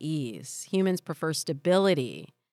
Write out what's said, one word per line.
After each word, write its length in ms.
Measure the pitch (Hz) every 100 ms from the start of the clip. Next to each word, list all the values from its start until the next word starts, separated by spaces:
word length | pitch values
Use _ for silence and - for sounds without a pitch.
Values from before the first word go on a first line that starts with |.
ease. 640 | 156 156 123 87 - - -
Humans 300 | 190 190 180
prefer 320 | - 156 160
stability, 1000 | 147 - 143 175 190 196 151 120 73 - _ _